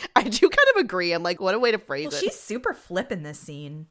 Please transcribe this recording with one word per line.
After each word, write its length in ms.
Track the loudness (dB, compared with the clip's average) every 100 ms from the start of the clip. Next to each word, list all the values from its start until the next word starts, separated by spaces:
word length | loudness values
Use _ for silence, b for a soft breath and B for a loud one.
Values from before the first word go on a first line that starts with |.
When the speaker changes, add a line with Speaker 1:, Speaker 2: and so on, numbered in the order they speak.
Speaker 1:
<laughs> 140 | B
I 80 | 0
do 260 | 2 4 4
kind 180 | 6 6
of 60 | 6
agree. 300 | 2 0 0
I'm 100 | 0
like, 160 | -2 0
"What 120 | 0
a 60 | 2
way 120 | 2
to 60 | 0
phrase 300 | -4 -6 -6
Speaker 2:
Well, 40 |
Speaker 1:
it." 40 | -4
Speaker 2:
she's 160 | -4 -4
super 340 | -6 -4 -4
flip 380 | -6 -6 -6 -6
in 100 | -8
this 160 | -10 -12
scene. 480 | -12 -14 -12 -14 -16